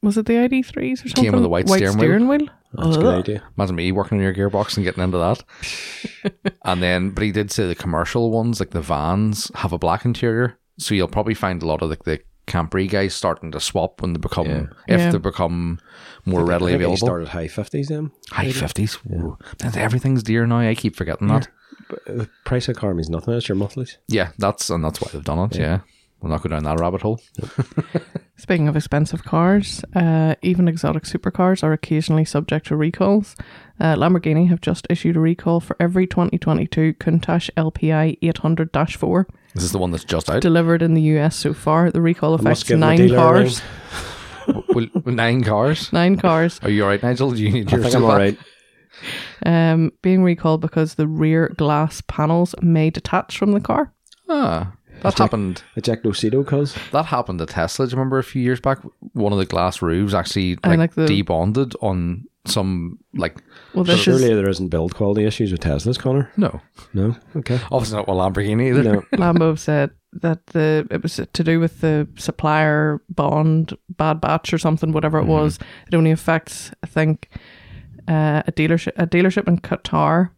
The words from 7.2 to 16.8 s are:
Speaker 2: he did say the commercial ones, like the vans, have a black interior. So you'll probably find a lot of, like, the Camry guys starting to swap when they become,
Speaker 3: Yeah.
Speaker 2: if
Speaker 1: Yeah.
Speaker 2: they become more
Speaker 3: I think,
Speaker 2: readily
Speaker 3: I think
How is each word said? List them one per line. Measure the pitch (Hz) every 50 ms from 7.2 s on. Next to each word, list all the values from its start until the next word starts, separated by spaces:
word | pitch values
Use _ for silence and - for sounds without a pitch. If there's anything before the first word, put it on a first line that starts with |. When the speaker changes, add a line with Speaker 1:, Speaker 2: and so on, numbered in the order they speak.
| 104
Speaker 2:
he | 107 92
did | 104 104 101
say | - - 110
the | 90 85
commercial | - - 87 85 76 87 - - 131 117 117
ones, | 110 113 113 120 117 101
like | 95 -
the | - 85
vans, | 78 71 82 71 73 80 90 98 107 107 107 101 - - -
have | - - 98 80
a | 85
black | - 85 82 98 -
interior. | 127 117 - - 120 110 113 123 123 - _ _ _ _ -
So | - - 104
you'll | 101 90 82
probably | - 104 107 104 110
find | - - 95 92 87 80
a |
lot | 82 78 78 85
of, | 82
like, | 78 - -
the | - 78 76 _ - _ _ _
Camry | - - 87 85 80 - 95 95 95
guys | 104 101 98 95 -
starting | - - 95 82 - - 82 78
to | 71
swap | - - - 98 80 90 _ -
when | - 90 85
they | 80
become, | 78 - - - 85
Speaker 3:
Yeah. | 76 80 - 76 73 - _ - -
Speaker 2:
if | 175 180
Speaker 1:
Yeah. | 175 175
Speaker 2:
they | 170 98
become | 82 98 92 - 92 85 87 87 87 85 85 85 _ _ - - - - - - -
more | - 90 90
Speaker 3:
I | 85
think, | 85
Speaker 2:
readily | 87 85 90 90
Speaker 3:
I | 87
think | 87